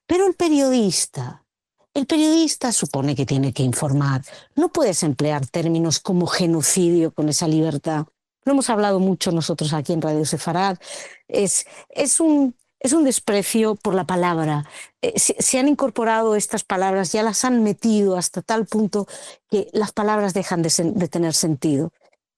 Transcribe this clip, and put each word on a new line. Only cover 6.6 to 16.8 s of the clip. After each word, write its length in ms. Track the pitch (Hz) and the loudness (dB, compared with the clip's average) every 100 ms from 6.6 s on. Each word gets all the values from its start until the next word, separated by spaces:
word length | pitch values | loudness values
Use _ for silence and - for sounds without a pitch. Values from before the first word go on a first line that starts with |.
| - 196 170 170 165 | 0 2 2 2 0
con 180 | - 151 | 0 -2
esa 180 | 143 160 | 0 0
libertad. 580 | 156 160 143 - 156 151 _ _ _ | 0 0 -2 -4 -4 -6 _ _ _
Lo 80 | - | 0
hemos 180 | 277 254 | 0 2
hablado 300 | 220 208 190 | 0 2 2
mucho 320 | 190 180 - | 2 0 0
nosotros 420 | 170 151 165 156 | -2 -2 -2 -2
aquí 200 | 156 135 | -2 -2
en 80 | 170 | -2
Radio 240 | 156 151 156 | 0 0 -2
Sefarad. 520 | 156 - 170 196 185 - - - - - | -2 -2 -2 -2 -4 -10 -16 -16 -20 -6
Es, 380 | - 196 - - - - | -2 0 -2 -4 -14 -14
es 300 | - 285 - | -4 -2 2
un, 360 | 330 294 269 - _ _ | 2 4 2 -2 _ _
es 140 | 262 | 0
un 100 | 311 | 2
desprecio 720 | 285 226 - 202 196 226 220 214 | 2 0 0 -2 0 0 0 0
por 180 | 214 | -2
la 120 | 185 160 | -2 0
palabra. 600 | 185 180 165 156 147 151 - - - | 0 0 0 0 -2 -4 -12 -20 -6
Eh, 180 | - - | -4 0
se, 160 | - - | -2 0
se 200 | - 262 | 0 2
han 80 | 277 | 2
incorporado 680 | 294 269 - 226 220 226 214 | 2 0 0 0 2 2 0
estas 280 | 202 214 | 0 -4
palabras, 480 | - 190 | -4 0